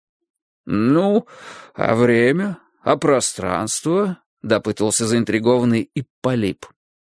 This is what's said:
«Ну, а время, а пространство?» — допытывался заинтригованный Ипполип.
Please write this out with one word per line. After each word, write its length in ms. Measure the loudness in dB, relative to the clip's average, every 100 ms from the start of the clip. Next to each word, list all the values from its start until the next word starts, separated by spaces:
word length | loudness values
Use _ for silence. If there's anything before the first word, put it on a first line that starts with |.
| _ _ _ _ _ _ -6
«Ну, 600 | -2 2 2 2 0 -2 -10 -20 -20 -18
а 200 | -4 0
время, 640 | 2 4 4 2 0 -4 -8 _ _
а 140 | -2 0
пространство?» — 1200 | 2 2 0 -6 -4 -4 -4 -4 -2 -2 -2 -6 _ _
допытывался 640 | -2 0 0 -2 -2 0 0
заинтригованный 840 | 0 0 0 2 2 2 0 -2
Ипполип. 720 | -8 -10 _ -4 -2 -2 -6 -14 _ _ _